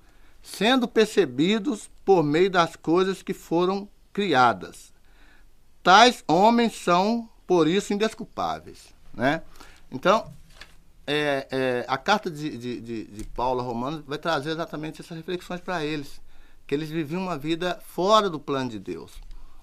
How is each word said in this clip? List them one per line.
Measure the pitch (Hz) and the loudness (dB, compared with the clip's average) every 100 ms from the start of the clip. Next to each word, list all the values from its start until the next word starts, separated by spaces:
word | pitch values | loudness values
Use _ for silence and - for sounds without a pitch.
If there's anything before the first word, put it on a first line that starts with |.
| _ - - - | _ -20 -20 -20
sendo | - - 208 262 233 | -16 -2 2 2 2
percebidos | 226 214 - 151 123 175 214 202 214 - - | 2 4 2 2 2 2 2 -2 -6 -10 -4
por | - 185 | 4 4
meio | 151 156 196 | 4 4 4
das | 180 165 - | 4 2 -2
coisas | - 170 190 185 | 0 2 2 -2
que | - 180 | -8 -10
foram | - 165 180 196 202 - _ | -2 0 0 -2 -8 -18 _
criadas. | 196 202 131 123 92 85 - - - - - - - - - - - | -4 2 4 4 2 -6 -18 -20 -20 -20 -20 -20 -20 -20 -20 -20 -2
Tais | 175 196 247 240 - | 6 8 8 6 2
homens | 165 214 240 233 | 4 6 6 2
são, | - - 175 202 233 226 - - | 0 2 2 2 -2 -6 -12 0
por | 180 156 | 4 4
isso, | 190 - | 2 0
indesculpáveis", | 202 220 - - - 85 78 - - - - - | -2 -2 -4 -10 -6 -4 -6 -10 -20 -20 -20 -16
né? | - 131 165 - - - - - | -4 -2 -2 -8 -18 -20 -20 -16
Então, | 127 170 220 - - - - - - - - - | -2 0 0 -2 -16 -20 -20 -20 -20 -20 -14 -6
é, | 147 147 139 - | -2 -2 -2 -4
é, | 131 131 123 113 | -2 0 -2 -2
a | 135 | -4
carta | - 214 196 | 0 0 -2
de, | 147 151 117 | -8 -10 -8
de, | 120 101 | -10 -10
de, | 117 113 85 | -10 -10 -10
de | 101 | -12
Paulo | 104 - 123 127 | -10 -4 -2 -2
a | |
Romanos | 123 117 131 156 139 | -4 -4 -6 -8 -10
vai | 151 | -8
trazer | 170 156 147 | -4 -4 -4
exatamente | 160 160 156 151 151 | -6 -8 -10 -10 -12
essas | - 165 | -16 -14
reflexões | 160 175 - 180 | -10 -10 -10 -10
pra | 190 175 | -8 -6
eles, | 151 156 135 - - - - - - | -4 -6 -8 -12 -16 -18 -20 -20 -6
que | 143 | -6
eles | 156 | -4
viviam | 165 143 175 | -6 -4 -6
uma | 185 151 | -6 -6
vida | 151 165 180 170 | -6 -4 -4 -6
fora | - - 185 214 202 | -8 -2 4 4 4
do | 151 | -4
plano | - 135 127 | -4 -4 -4
de | 107 | -8
Deus, | 92 80 - - - - - - | -10 -10 -12 -16 -16 -14 -14 -16